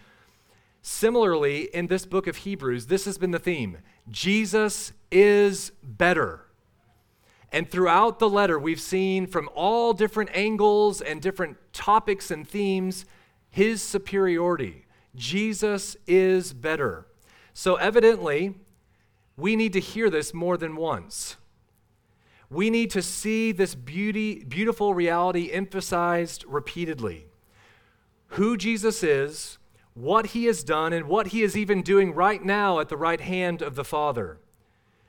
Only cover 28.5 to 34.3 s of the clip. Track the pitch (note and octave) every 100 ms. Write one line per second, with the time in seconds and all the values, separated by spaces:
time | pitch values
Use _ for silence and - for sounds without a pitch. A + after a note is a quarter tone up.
28.5 | A#3 G#3+ A3+ A3 - E3 C#3 C#3+ D#3 -
29.5 | - _ _ _ A#2 C3 G#3+ A3 A#3 A#3
30.5 | F3+ C#3+ D#3 D#3+ E3+ D3+ G#3 G3+ A3+ G#3
31.5 | G#3+ G3+ G3 E3+ G3 F#3 D#3 F#3+ G3 F#3
32.5 | G#3 G3+ E3 D3+ D3 D#3+ E3 F3+ F#3 F3+
33.5 | E3+ D3 C3+ C3+ D3+ D3 A#2+ F2